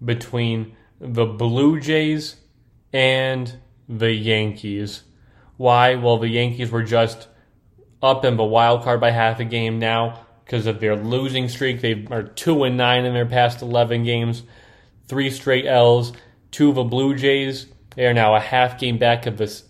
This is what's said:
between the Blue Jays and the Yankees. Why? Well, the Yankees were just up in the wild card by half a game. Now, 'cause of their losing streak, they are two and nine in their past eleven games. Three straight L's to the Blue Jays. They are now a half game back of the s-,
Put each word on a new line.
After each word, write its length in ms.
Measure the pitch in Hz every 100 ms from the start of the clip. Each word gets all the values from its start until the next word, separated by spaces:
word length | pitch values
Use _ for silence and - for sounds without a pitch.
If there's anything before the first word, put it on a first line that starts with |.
between 720 | 120 120 - 120 117 113 110 - _ _
the 260 | 127 117 113
Blue 540 | 107 117 120 143 160
Jays 560 | 135 156 156 156 147 - _ _ _ _ _
and 580 | 135 131 131 131 131 123 - - _ -
the 220 | 113 113
Yankees. 920 | 110 107 110 107 101 107 101 101 - _ _ _ _ _ -
Why? 400 | 123 120 127 123
Well, 220 | 120 113
the 100 | 113
Yankees 420 | 117 120 120 117
were 140 | 117
just 440 | 110 117 113 - - _ _ _ _ _ _ _
up 200 | 131 131 135
in 120 | 113
the 60 |
wild 400 | 110 113 117 120
card 180 | 127 120
by 80 | 120
half 300 | 117 113 113
a 60 | 117
game. 340 | 117 113 113
Now, 400 | 113 113 113 117 - _ -
'cause 220 | 120 113
of 120 | 104
their 160 | 107 104
losing 540 | 110 127 135 131 123
streak, 320 | 120 135 120
they 240 | 120 107 107
are 120 | 120
two 400 | 101 - - 156
and 140 | 135 123
nine 280 | 123 123 123
in 80 |
their 120 | 123 120
past 360 | 123 120 120
eleven 420 | 123 120 117 117
games. 400 | 117 117 117 117 - - - _ _ _ -
Three 220 | 131 135
straight 360 | 127 139 131 135
L's 480 | 123 120 120 120 - - _ _
to 220 | - 147
the 100 | 131
Blue 320 | 120 123 135 135
Jays. 520 | 139 139 135 131 - - - -
They 100 | 123
are 80 |
now 220 | 120 110 107
a 40 |
half 380 | - 127 127 123
game 200 | 127 113
back 280 | 120 117 117
of 120 | 104
the 80 | 107
s-, 180 | - -